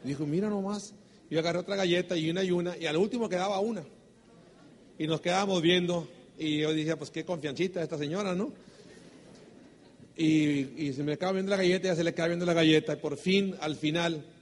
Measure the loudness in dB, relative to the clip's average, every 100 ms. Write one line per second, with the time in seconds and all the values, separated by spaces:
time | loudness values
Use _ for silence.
0 | -8 -6 -2 -2 0 -2 -4 -6 -8 -18
1 | -20 -20 -4 -2 0 -2 -4 0 2 2
2 | 2 -2 0 0 0 0 -2 -4 -2 0
3 | 0 0 -2 -2 0 0 -2 -4 -10 -18
4 | -20 _ -20 -20 -20 -20 -20 -20 -20 -8
5 | -2 0 2 2 2 4 4 4 2 -2
6 | -4 -16 -20 -6 -2 0 0 0 -2 -4
7 | -6 -8 -6 -4 -4 -2 -2 -2 -6 -4
8 | -4 -4 -2 -2 -4 -8 -20 -20 -20 -20
9 | -20 -20 -20 -20 -20 -20 -20 -20 -20 -20
10 | -20 0 2 4 4 2 -2 -4 -6 -2
11 | -4 -2 -2 -2 0 2 2 2 2 2
12 | 0 0 0 0 2 4 6 6 4 -4
13 | -4 -4 2 2 2 -4 -6 -2 -2 0
14 | -2 -2 -10 -20